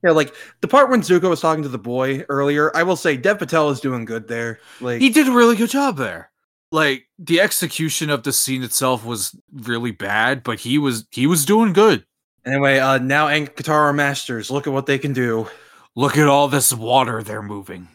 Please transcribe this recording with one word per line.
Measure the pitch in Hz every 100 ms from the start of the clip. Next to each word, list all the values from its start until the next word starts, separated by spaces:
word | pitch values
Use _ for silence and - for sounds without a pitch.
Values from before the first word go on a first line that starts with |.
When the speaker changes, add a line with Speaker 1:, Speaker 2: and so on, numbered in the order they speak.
Speaker 1:
Yeah, | 180
like, | 156 147 - - _
the | 185
part | 269 269
when | 254
Zuko | 160 180 185
was | 165
talking | 165 156
to | 143
the | 123
boy | 107 123 131 135 -
earlier, | 139 139 147 151 156
I |
will | 175 175
say | 175 135
Dev | 185 202
Patel | 165 165 151
is | 131
doing | 139 127 113
good | 113 110
there. | 117 117 113 _ -
Like, | 123 120
Speaker 2:
He | 262
did | 220 269
a |
really | 240 233 226
good | 233
job | 269 277 165
there. | 117 82 - _ _ _ _
Like, | 156 151 131 _ _
the | 170 165
execution | 202 - 175 - 160 - 151
of | 143
the | 139
scene | 131 - 131
itself | 123 - 131 127
was | 113 117 - - _
really | 143 117 117 120
bad, | 104 98 104 117 135
but | 123 110
he | 117 143
was, | 143 117 -
he | - 135
was | 170 139
doing | 214 226
good. | 180 220 143 - _ _ _ -
Speaker 1:
Anyway, | 139 139 135
uh, | 131 135
now | 127 143 151
Aang | 151
and | 147 -
Katara | - 151 147
are |
masters. | 143 143 135 - 120 104
Look | 139 143
at |
what | 135 135
they | 139
can | 143
do. | 131 123 113 113 - - - _ -
Speaker 2:
Look | 139 143
at | 147
all | 143 143
this | 139 123
water | 120 113 127 123 110
they're | 107 107
moving. | 104 101 95 92 87